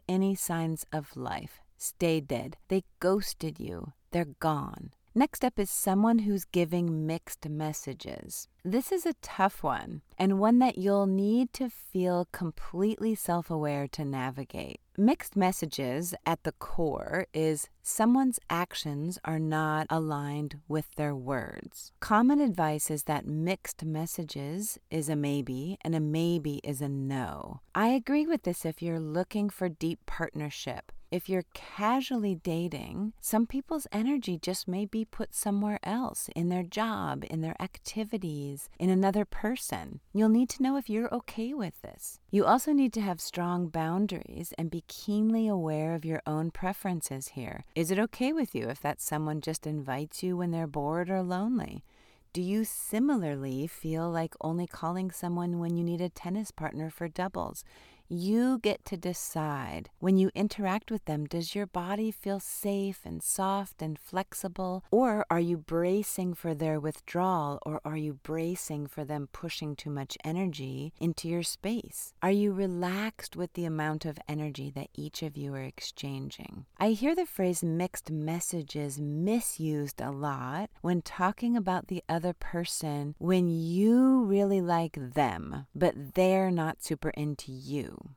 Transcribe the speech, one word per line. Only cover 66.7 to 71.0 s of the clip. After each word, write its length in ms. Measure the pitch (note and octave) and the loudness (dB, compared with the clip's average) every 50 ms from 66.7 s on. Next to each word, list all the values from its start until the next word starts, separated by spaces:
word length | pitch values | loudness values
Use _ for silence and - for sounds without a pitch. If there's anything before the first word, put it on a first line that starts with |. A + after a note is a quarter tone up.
| D#3 D3+ | 0 0
withdrawal, 800 | C#3+ D#3 D3+ - _ - - F3 F3+ F#3+ F#3 E3+ D3+ C#3+ C#3+ - - | -2 -4 -6 -6 _ -4 0 0 2 2 2 2 0 -2 -4 -4 -6
or 160 | D3 D3+ D#3 - | -6 -6 -4 -4
are 140 | D3 D#3 | -4 -4
you 160 | D#3 D3+ D3+ C#3+ | -4 -4 -4 -6
bracing 720 | C3+ _ - D#3 E3 E3 E3+ F3+ F3+ - - D#3 D3 D3 | -8 _ -6 -4 -2 -2 -2 -2 -4 -6 -6 -6 -6 -6
for 180 | C#3 - - D3+ | -6 -8 -8 -6
them 240 | C3+ D3+ D3 C#3+ - | -6 -4 -6 -6 -8
pushing 440 | - - - E3 - - D#3+ D3+ D3 | -10 -10 -8 -8 -6 -6 -6 -6 -6
too 140 | - - D3+ | -6 -6 -6
much 300 | D3 C#3 C3+ - - - - | -6 -6 -6 -8 -10 -10 -6
energy 720 | D3+ D#3+ F3+ G3 F#3 D3+ D3 C3+ C3 C3 C3 C#3+ D#3+ - | -4 -2 0 0 -2 -2 -4 -8 -8 -6 -8 -8 -10 -6
into 280 | - | -2